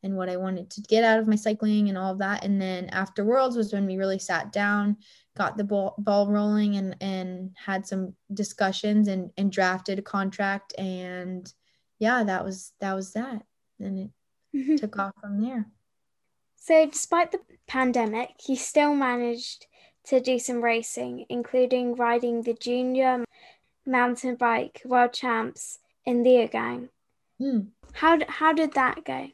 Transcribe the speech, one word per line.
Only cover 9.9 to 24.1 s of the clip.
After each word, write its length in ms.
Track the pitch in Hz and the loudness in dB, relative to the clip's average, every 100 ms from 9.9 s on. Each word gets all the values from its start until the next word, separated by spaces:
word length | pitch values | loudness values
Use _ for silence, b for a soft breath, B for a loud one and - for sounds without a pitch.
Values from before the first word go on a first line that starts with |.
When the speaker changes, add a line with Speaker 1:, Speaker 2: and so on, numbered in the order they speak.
| 196 | -6
Speaker 1:
a 20 | |
contract. 720 | 196 196 190 - 196 196 _ - | -4 -4 -4 -2 -4 -4 _ -10
And 760 | 190 185 180 180 180 185 180 _ _ _ _ _ | -8 -8 -10 -10 -10 -10 -12 _ _ _ _ _
yeah, 240 | 220 247 | 0 2
that 200 | 208 185 | 2 0
was, 280 | 196 190 - _ | -4 -8 -14 _
that 140 | 196 | -6
was 180 | 190 190 | -6 -6
that. 300 | 214 254 226 - _ _ _ | -8 -8 -10 -14 _ _ _
And 320 | 196 190 196 _ _ _ _ | -8 -8 -10 _ _ _ _
it 260 | 285 262 302 | -6 0 0
Speaker 2:
<laughs> 20 | |
Speaker 1:
took 180 | 214 208 | 0 -4
off 140 | 196 - | -6 -6
from 200 | 208 202 | -6 -2
there. 260 | 226 254 214 _ _ _ _ _ _ _ _ _ | -2 -2 -6 _ _ _ _ _ _ _ _ _
Speaker 2:
So 300 | - 320 311 | 4 6 6
despite 440 | - - 339 339 | 2 0 2 2
the 100 | 359 - _ _ | -2 -8 _ _
pandemic, 600 | 262 254 247 226 220 247 _ - | 0 2 2 0 -2 -6 _ -4
you 80 | 262 | -4
still 380 | - 302 294 | 2 4 4
managed 720 | 285 262 247 240 233 247 - - b b b - | 4 0 0 -2 -4 -8 -14 -20 b b b 0
to 140 | 262 | 0
do 200 | 254 254 | 2 0
some 200 | - 247 | 0 -2
racing, 640 | 233 226 233 - 247 247 247 | 0 0 -2 -8 -8 -8 -8
including 680 | 240 233 254 254 254 247 | -6 -2 2 2 2 0
riding 480 | 240 240 240 240 233 | 0 2 2 0 -2
the 120 | 233 | -2
Junior 680 | 233 240 247 254 254 262 254 233 b b b b _ - | -4 -2 -2 0 2 2 2 -4 b b b b _ -2
Mountain 500 | 254 247 | 2 2